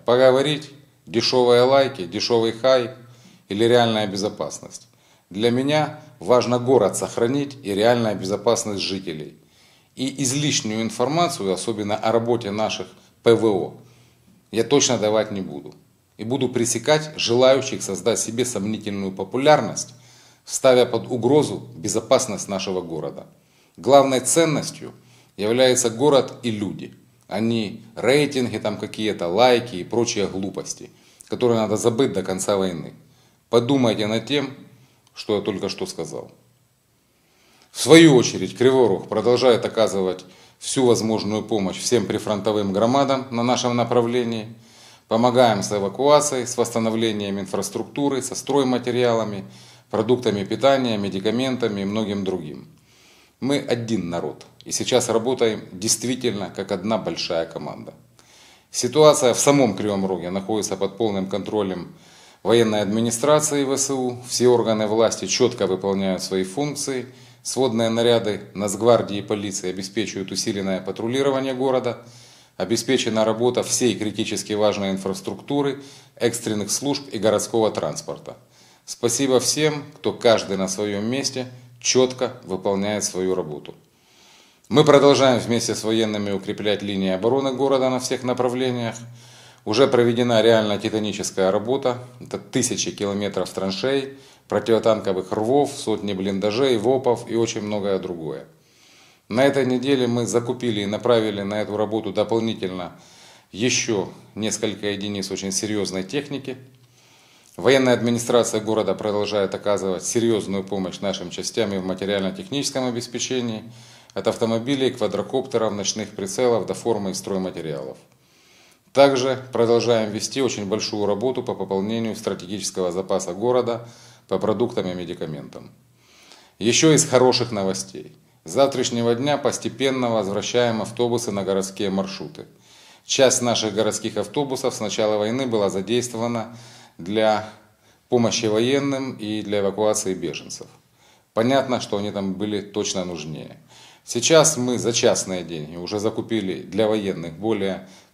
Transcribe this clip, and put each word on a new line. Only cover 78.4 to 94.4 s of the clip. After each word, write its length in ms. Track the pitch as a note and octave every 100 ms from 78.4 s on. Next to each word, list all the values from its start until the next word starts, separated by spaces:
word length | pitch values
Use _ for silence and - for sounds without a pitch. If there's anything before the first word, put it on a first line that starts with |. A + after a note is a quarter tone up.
| _ _ _ _
Спасибо 540 | - - A#2+ - C3+ B2+
всем, 460 | B2 D3 D#3 D3 C#3 -
кто 160 | A2
каждый 440 | - A#2+ G#2+ - G2
на 100 | F#2+
своём 380 | G2 G#2 G2+
месте 420 | A2 C3 C3+ C3 B2 - - -
чётко 600 | - B2 B2+ - B2 -
выполняет 600 | E2+ F#2 G#2 G2 G2+ G#2
свою 320 | - F2+ F#2 F#2
работу. 400 | D#2 C#2+ - - _ _ _ _ _ _ _ _ -
Мы 140 | C3
продолжаем 560 | - C#3 C#3+ C3 C3+ A#2
вместе 380 | G2+ A#2 A2 G#2
с 80 |
военными 480 | G#2+ A2+ A2 G#2 G2+
укреплять 500 | G2 G2 G2 G#2 G2
линии 280 | G2+ G2 F#2+
обороны 420 | F#2 A2+ C3+ C3+
города 380 | C3 C#3 C3+ C3
на 100 | B2+
всех 240 | B2+ B2
направлениях. 720 | B2 B2 B2 B2 C3 B2 A#2 A2+ - - - - - -
Уже 220 | - G#2+ C3+
проведена 560 | B2 A#2+ A#2+ B2 A2+
реально 360 | A2+ A2+ G#2+ G2+
титаническая 760 | A2 G#2+ G#2+ F#2+ F2 - F#2+
работа. 460 | G#2 A2 C3+ B2+ A#2+ - -
Это 200 | - F#2+
тысячи 520 | - C3+ A#2 F#2+ -
километров 600 | - G2+ G2+ G2+ F#2+ F2+
траншей, 640 | - F#2+ F#2+ C3 C#3 C3+ - - -